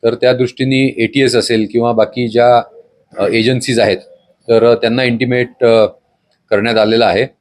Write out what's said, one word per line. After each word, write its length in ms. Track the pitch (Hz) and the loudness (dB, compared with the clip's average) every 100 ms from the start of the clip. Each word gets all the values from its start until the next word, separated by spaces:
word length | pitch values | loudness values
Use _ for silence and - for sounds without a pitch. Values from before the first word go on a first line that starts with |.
तर 100 | 113 | -4
त्या 180 | 120 127 | 0 0
दृष्टीने 600 | 123 127 - 131 135 135 - | 0 -2 -4 -2 0 -2 -2
एटीएस 320 | 113 139 135 | -4 0 0
असेल 320 | 117 107 113 107 | 0 -2 -2 -2
किंवा 200 | 117 117 | -2 -2
बाकी 360 | 110 107 - 120 | 0 -2 -2 -4
ज्या, 340 | 110 120 120 - - _ _ _ - | 0 2 2 0 -16 _ _ _ -6
अ, 100 | 98 | -2
एजन्सीज 520 | 113 113 127 127 117 | 0 0 -2 -2 0
आहेत, 180 | 104 92 - - _ _ - | 0 0 -6 -20 _ _ 0
तर 260 | 113 117 | 2 4
त्यांना 300 | 117 117 120 | 2 0 -2
इंटिमेट, 600 | 127 117 123 123 123 _ | -2 -2 -2 -2 -4 _
अ, 220 | 120 113 107 - _ _ _ _ _ | 2 2 2 -2 _ _ _ _ _
करण्यात 280 | 107 113 110 | -2 0 0
आलेलं 280 | 107 113 110 | 2 2 2
आहे. 200 | 90 127 _ | 0 -4 _